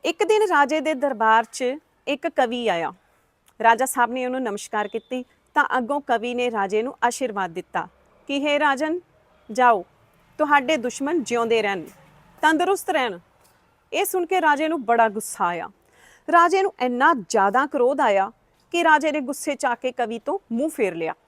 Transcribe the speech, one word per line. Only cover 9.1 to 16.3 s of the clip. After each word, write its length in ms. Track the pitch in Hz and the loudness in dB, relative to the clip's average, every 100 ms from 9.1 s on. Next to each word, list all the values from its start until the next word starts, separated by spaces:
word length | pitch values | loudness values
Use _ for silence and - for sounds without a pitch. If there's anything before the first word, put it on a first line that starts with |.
| _ _ _ - | _ _ _ -8
ਜਾਓ, 340 | 226 247 214 - _ _ _ _ - | 2 4 4 -2 _ _ _ _ -4
ਤੁਹਾਡੇ 400 | 302 285 254 311 | 2 2 4 -2
ਦੁਸ਼ਮਣ 420 | 240 - 277 339 | -2 -6 -2 -2
ਜਿਉਂਦੇ 420 | 214 240 233 226 | -2 -2 0 0
ਰਹਿਣ, 220 | 208 190 156 - _ _ _ - | 0 -6 -10 -20 _ _ _ -2
ਤੰਦਰੁਸਤ 480 | 311 320 359 392 - | 0 2 2 0 -2
ਰਹਿਣ।" 300 | 320 240 175 _ _ _ _ _ _ _ | -2 -2 -6 _ _ _ _ _ _ _
ਇਹ 120 | - 403 | -4 -2
ਸੁਣ 200 | 381 339 | -2 0
ਕੇ 160 | 370 | 2
ਰਾਜੇ 260 | 320 285 311 | 2 2 -2
ਨੂੰ 180 | 320 226 | -4 0
ਬੜਾ 240 | 233 220 | 2 2
ਗੁੱਸਾ 360 | 202 - - 180 | 0 -10 -4 -4
ਆਇਆ। 240 | 175 170 _ _ _ - _ - | -4 -10 _ _ _ -20 _ 2